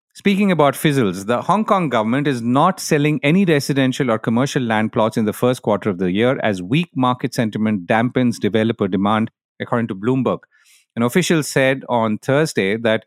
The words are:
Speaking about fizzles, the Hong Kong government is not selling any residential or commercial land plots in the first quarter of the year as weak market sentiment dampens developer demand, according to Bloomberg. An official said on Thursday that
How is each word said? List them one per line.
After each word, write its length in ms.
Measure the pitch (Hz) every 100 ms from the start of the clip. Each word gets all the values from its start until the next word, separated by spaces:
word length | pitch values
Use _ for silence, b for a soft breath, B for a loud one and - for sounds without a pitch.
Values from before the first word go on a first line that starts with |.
| _ -
Speaking 360 | 196 196 202
about 240 | 165 143 131
fizzles, 500 | 160 139 107 90 98
the 160 | 120
Hong 220 | - 196
Kong 240 | 220 202 160
government 400 | 117 110 131 139
is 140 | 123
not 380 | 117 131 170 185
selling 400 | - 151 147 156
any 220 | 143 180 196
residential 680 | 147 135 139 131 123 131
or 80 | 110
commercial 420 | - 117 139 147
land 300 | 117 110 107
plots 240 | 117 107 120
in 100 | 107
the 60 |
first 300 | - 123 127
quarter 280 | - 101 110
of 80 | 87
the 140 | 92
year 280 | 95 120 139
as 200 | 107 95
weak 280 | 90 147 175 -
market 380 | 127 123 127
sentiment 540 | - 113 107 110 107 87
dampens 520 | 113 127 127 123 104
developer 480 | 104 110 92 - 101
demand, 440 | 95 104 107 113 - _ -
according 260 | 104 120 113
to 80 | 95
Bloomberg. 440 | 107 131 113 87 - b b b b -
An 80 |
official 400 | 120 185 165 170
said 420 | 147 147 131 135 -
on 300 | 120 110 107
Thursday 580 | - 135 156 - 98 110
that 300 | 117 110